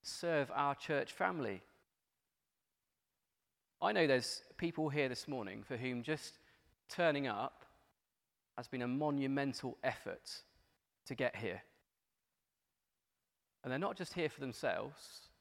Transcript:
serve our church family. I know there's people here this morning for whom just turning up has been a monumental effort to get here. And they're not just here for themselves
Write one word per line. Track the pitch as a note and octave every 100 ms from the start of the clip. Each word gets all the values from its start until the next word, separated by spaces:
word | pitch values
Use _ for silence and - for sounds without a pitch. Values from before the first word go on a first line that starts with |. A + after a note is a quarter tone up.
serve | - - E3+ D#3+ C3 -
our | C#3+ C#3
church | - D3 -
family. | - F#3 F3 A#2 F#2 - _ _ _ _ _ _ _ _ _ _ _ _ _ _ _ _ _ _ _ _ _
I | -
know | G#3 D#3+
there's | B2+ B2+ - - -
people | E3+ D#3+ D#3
here | C#3+ C3+
this | A#2+ -
morning | C3+ G2 G#2+ G2+
for | B2
whom | B2+ B2
just | A#2+ D#3 - - _ _ _ _ -
turning | - E3+ C#3+ C#3
up | G#2 B2+ - - - _ _ _ _ _ _ _ -
has | B2
been | C3
a | B2
monumental | C3 D3+ C#3+ C3+ C#3 C#3 B2 C3 -
effort | B2+ A#2+ - - - - - _ _ _ _ _ -
to | B2+
get | B2 -
here. | G#2+ F#2 - _ _ _ _ _ _ _ _ _ _ _ _ _ _ _ _ _ _ _
And | -
they're | C3
not | G3 G#3
just | F#3
here | F3 D#3
for | -
themselves | C#3 A#2 C3 F2 C#3 D3 - - - _